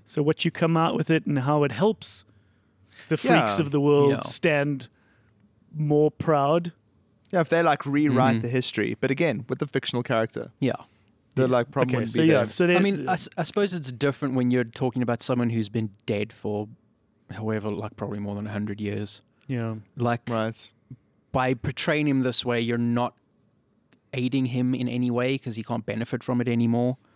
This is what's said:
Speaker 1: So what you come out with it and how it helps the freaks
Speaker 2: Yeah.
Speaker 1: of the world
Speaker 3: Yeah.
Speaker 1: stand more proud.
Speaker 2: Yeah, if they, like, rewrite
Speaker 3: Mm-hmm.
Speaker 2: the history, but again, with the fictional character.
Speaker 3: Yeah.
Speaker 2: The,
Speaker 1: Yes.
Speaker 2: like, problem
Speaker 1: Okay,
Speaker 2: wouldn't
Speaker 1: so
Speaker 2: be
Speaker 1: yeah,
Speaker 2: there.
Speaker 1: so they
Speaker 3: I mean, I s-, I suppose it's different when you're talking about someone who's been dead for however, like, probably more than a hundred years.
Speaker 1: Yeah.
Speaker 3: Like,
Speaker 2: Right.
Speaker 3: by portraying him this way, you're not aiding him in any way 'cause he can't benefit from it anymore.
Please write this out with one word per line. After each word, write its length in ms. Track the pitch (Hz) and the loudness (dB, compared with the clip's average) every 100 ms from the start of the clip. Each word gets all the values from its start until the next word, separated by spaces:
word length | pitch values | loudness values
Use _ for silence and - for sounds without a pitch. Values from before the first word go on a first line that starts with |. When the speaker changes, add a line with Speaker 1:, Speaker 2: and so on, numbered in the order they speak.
Speaker 1:
So 180 | - - | -6 -2
what 220 | 147 156 | 0 0
you 60 | 165 | -2
come 240 | - 165 165 | 0 2 2
out 180 | 165 | 2
with 160 | - - | 0 0
it 160 | 143 - | 0 0
and 140 | 143 | 0
how 240 | 127 151 | 2 2
it 80 | 143 | 2
helps 520 | 113 208 - - - - _ _ _ _ _ _ - - | 2 0 0 -4 -6 -10 _ _ _ _ _ _ -20 -4
the 80 | 156 | 0
freaks 400 | 262 220 113 101 | 4 4 4 2
Speaker 2:
Yeah. 20 | |
Speaker 1:
of 100 | 139 | 2
the 80 | 147 | 2
world 300 | 143 143 143 | 4 6 4
Speaker 3:
Yeah. 80 | 123 | 2
Speaker 1:
stand 640 | - - 175 147 143 139 - _ _ _ _ _ _ _ _ | -2 0 0 2 0 -4 -8 _ _ _ _ _ _ _ _
more 360 | 151 147 147 151 | -4 2 4 4
proud. 600 | - - 147 139 170 175 - _ _ _ _ - | 2 0 2 4 2 0 -10 _ _ _ _ -4
Speaker 2:
Yeah, 80 | 185 | -2
if 80 | 156 | 2
they, 140 | 170 | 2
like, 240 | 165 143 143 | 4 2 0
rewrite 500 | 143 151 131 131 117 | 2 4 4 4 2
Speaker 3:
Mm-hmm. 60 | |
Speaker 2:
the 60 | 113 | 0
history, 480 | 127 127 - 107 110 | -2 -2 -2 -2 -2
but 100 | 135 | -2
again, 340 | 135 170 107 - | 0 0 -2 -6
with 100 | 127 | -6
the 80 | 147 | -4
fictional 360 | 135 - 120 | -4 -4 -4
character. 480 | 120 117 113 117 - - | 0 0 0 -4 -12 -4
Speaker 3:
Yeah. 120 | 131 - - _ _ _ _ - | -2 -2 -8 _ _ _ _ 0
Speaker 2:
The, 60 | |
Speaker 1:
Yes. 80 | 127 | 2
Speaker 2:
like, 200 | 123 117 | 2 0
problem 180 | 139 127 | -2 0
Speaker 1:
Okay, 60 | 127 | 0
Speaker 2:
wouldn't 120 | 117 | 0
Speaker 1:
so 120 | 143 | 2
Speaker 2:
be 40 | 160 | 4
Speaker 1:
yeah, 60 | 143 | 4
Speaker 2:
there. 40 | 110 | 2
Speaker 1:
so 180 | - 175 | 2 4
they 100 | 175 | 4
Speaker 3:
I 40 | |
mean, 280 | 202 185 135 | 2 0 -2
I 40 | |
s-, 140 | 175 - - | -2 -2 -4
I 80 | |
suppose 280 | 160 - 202 | -4 0 -2
it's 200 | 180 135 | -2 -8
different 420 | 120 143 135 143 | -2 -2 0 -2
when 160 | 127 123 | 0 2
you're 140 | 127 | 2
talking 360 | 117 - 127 127 | 0 -2 -2 0
about 220 | 123 117 | -2 -2
someone 280 | - 123 117 | -2 0 0
who's 180 | 117 104 | 0 -2
been 220 | 113 110 - - | -2 -4 -6 -4
dead 260 | 104 107 | -2 -2
for 360 | - 107 104 107 113 _ _ _ _ - | -6 -6 -4 -6 -12 _ _ _ _ -16
however, 400 | 98 110 107 104 | -8 -4 -2 -4
like, 260 | 101 107 - | -6 -8 -8
probably 220 | 101 104 | -8 -6
more 160 | 104 | -6
than 140 | 101 104 | -8 -6
a 20 | |
hundred 300 | 104 107 101 | -6 -6 -6
years. 400 | 104 104 104 - - _ - | -6 -6 -8 -12 -16 _ -8
Speaker 1:
Yeah. 300 | 127 113 110 107 - | -6 -4 -8 -12 -4
Speaker 3:
Like, 260 | 120 120 - | -2 -2 -2
Speaker 2:
Right. 440 | 113 110 113 - _ _ - _ _ _ | -2 -2 -6 -12 _ _ -20 _ _ _
Speaker 3:
by 240 | 135 127 | 0 0
portraying 540 | 127 - - - 151 151 | -2 -4 -4 0 0 2
him 140 | 135 | 2
this 220 | 127 117 | 0 -2
way, 160 | 120 120 | -2 -2
you're 160 | 117 120 | 0 0
not 380 | 120 120 123 - _ _ _ _ _ _ _ _ _ | 0 0 -2 -6 _ _ _ _ _ _ _ _ _
aiding 340 | 131 123 135 127 | -4 -2 0 -2
him 280 | 127 127 | 0 0
in 140 | 127 123 | 0 -2
any 200 | 123 123 | -2 0
way 260 | 120 127 135 | 0 0 -2
'cause 160 | - | -4
he 80 | 110 | -8
can't 240 | 110 117 110 | -6 -6 -4
benefit 380 | 110 117 120 | -6 -4 -6
from 160 | - 123 | -2 -2
it 80 | 123 | 0
anymore. 480 | 117 117 117 123 131 _ | 2 2 2 0 -2 _